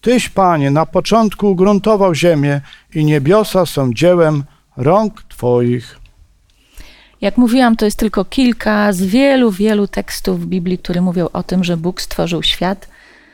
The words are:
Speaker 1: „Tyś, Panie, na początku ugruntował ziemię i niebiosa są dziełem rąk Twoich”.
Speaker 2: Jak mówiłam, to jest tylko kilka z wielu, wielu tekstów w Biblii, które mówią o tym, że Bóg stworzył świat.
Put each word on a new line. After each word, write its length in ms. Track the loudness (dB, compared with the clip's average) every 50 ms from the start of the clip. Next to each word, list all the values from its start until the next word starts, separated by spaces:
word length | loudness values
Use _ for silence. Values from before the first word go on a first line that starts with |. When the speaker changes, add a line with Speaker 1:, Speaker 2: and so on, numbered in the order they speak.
Speaker 1:
„Tyś, 280 | 2 2 2 2 0 -2
Panie, 420 | -2 0 2 2 2 2 0 0
na 140 | 2 0 0
początku 640 | 0 -2 -2 0 2 2 2 2 0 -2 -2 0 0
ugruntował 640 | 2 2 2 2 2 2 2 0 2 2 2 0 2
ziemię 460 | 2 2 2 2 2 0 0 -2 -4 -6 -10 -20 -20 _ _ -4
i 100 | -2 0
niebiosa 600 | 2 2 2 2 2 2 2 2 0 0 -2 -2
są 280 | 0 -2 -2 -2 -2 0
dziełem 500 | 2 2 4 4 4 4 2 2 -2 -6 -8 _ _ _ _ _
rąk 460 | -4 0 2 2 2 0 -2 -6 -10 -20
Twoich”. 760 | -20 -14 -6 -2 0 0 2 2 0 -2 -4 -6 -12 -20 -20 -20 -20 _ _ -20 _ _ _ _ _ _ _ _ _ _ -20 -20 -20 -20 -20 _ _ _ _
Speaker 2:
Jak 160 | -6 -2 2
mówiłam, 380 | 2 2 2 4 2 2 2 2
to 100 | 2 0
jest 120 | -2 0
tylko 280 | -2 -4 -2 -2 -4 -4
kilka 680 | -4 -2 0 0 0 0 0 -2 -2 0 0 0 0 0
z 80 | 0
wielu, 500 | -2 0 2 2 4 4 4 2 2 0
wielu 360 | 0 0 0 0 0 0 -2
tekstów 540 | -2 -4 -8 -8 -8 -10 -6 -4 -4 -4 -4
w 40 | -4
Biblii, 320 | -4 -4 -4 -2 -4 -6
które 240 | -6 -6 -6 -4 -2
mówią 260 | -2 -2 0 -2 -4 -2 -4
o 100 | -6 -6
tym, 200 | -2 -2 -2 0
że 140 | -2 -2
Bóg 240 | -2 -4 -6 -6 -6
stworzył 420 | -10 -8 -4 -4 -4 -2 -2 -4 -2
świat. 440 | -4 -4 -2 -2 -4 -4 -6 -10 -20 -20 -20 -20 -20 -20 -20 _ _